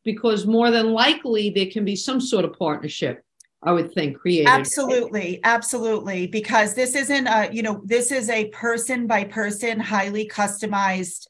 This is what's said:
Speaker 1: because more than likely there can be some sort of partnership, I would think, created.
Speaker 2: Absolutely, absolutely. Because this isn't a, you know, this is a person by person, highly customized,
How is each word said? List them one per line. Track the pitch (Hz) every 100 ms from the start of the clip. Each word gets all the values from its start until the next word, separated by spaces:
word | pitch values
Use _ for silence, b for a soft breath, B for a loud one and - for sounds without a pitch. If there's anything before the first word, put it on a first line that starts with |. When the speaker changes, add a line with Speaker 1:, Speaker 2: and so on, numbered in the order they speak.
Speaker 1:
because | 220 220 233 208 190
more | 226 240
than | 233 226
likely | 220 269 320 254 220 208
there | 185 190
can | 220
be | 196 190
some | - 262
sort | - 196 165
of | -
partnership, | 165 147 147 - 139 - _ _ _ _
I | 165
would | 175 170
think, | 185 147 135
created. | 175 160 127
Speaker 2:
Absolutely, | 135 135 294 254 247 226 208 175 180
absolutely. | 226 233 - 247 226 214 196 185 180
Because | 220 214 233 208
this | 247 254
isn't | 277 269 277 247
a, | 220 196
you | 220
know, | 214 208
this | 190 240 240
is | 269 220
a | 220 214
person | - 233 233 233 247 226
by | 214
person, | 202 220 208 202 233 220
highly | - 208 202 214 214
customized, | - 202 202 214 202 196 185 180 -